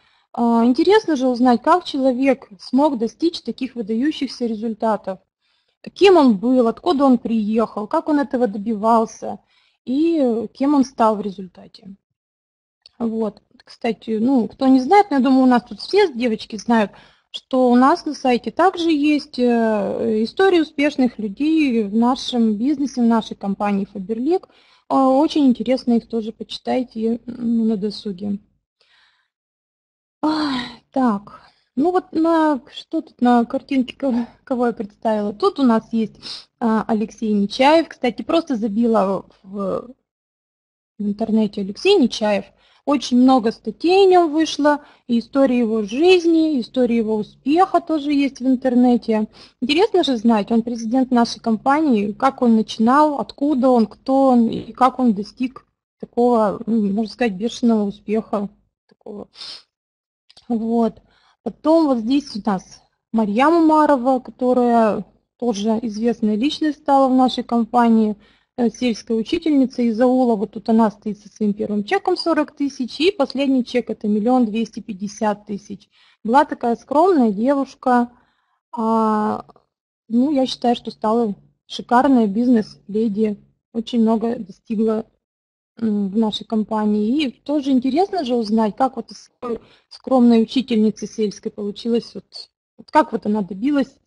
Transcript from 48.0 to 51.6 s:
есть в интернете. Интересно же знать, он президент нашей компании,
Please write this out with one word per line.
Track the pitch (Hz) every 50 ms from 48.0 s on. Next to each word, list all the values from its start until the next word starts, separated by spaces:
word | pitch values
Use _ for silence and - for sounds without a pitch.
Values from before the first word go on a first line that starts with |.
| 277 294
есть | 294 277 277 269 277 -
в | 240
интернете. | 262 262 247 - 262 247 247 247 247 240 220 - - 220 214 214 - _ - - - _ -
Интересно | 254 233 294 330 427 466 - 359
же | 302 269 262
знать, | 220 202 233 226 208 202 -
он | 233 226
президент | 226 240 240 226 233 220 240 262 262 262
нашей | 254 233 233 233 - -
компании, | - 226 220 202